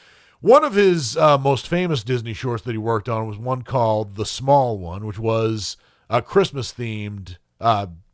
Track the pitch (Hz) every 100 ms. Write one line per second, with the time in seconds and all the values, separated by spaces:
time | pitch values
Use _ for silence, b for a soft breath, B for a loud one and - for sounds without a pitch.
0 | b b b b 165 269 302 202 196 170
1 | 123 156 156 143 135 131 - 175 180 143
2 | 107 127 113 104 131 117 123 110 110 113
3 | 101 113 110 101 120 127 117 131 113 107
4 | 104 98 107 - 131 143 127 104 87 95
5 | 107 101 113 113 113 110 98 - _ _
6 | - 117 - 196 190 143 117 - 117 107
7 | 104 101 90 90 _ - 113 107 98 85
8 | _